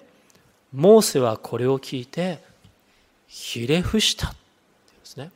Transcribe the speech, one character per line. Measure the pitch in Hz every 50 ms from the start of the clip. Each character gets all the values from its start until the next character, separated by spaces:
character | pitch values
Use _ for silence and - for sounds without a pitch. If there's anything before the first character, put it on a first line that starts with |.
| - _ _ _ _ _ _ - _ _ _ _ _ _
モ | - 131 151 196 220 220
ー | 208
セ | - - 143
は | 123 117 110
こ | - - - -
れ | 117 123
を | 127 135 131
聞 | 135 - - 127
い | 123
て | - - 165 180 185 165 135 - _ _ _ _ - _ _ _ _ _ _ _ _ _ _ _
ひ | _ - - - - - 120 117
れ | 120 151 175
伏 | 175 - - 220
し | - - -
た | - -
っ | -
て | -
言 | - _ _ _ _ _ _ _ _ _ _ _
う |
ん | _
で | _
す | - -
ね。 | 165 151 180 -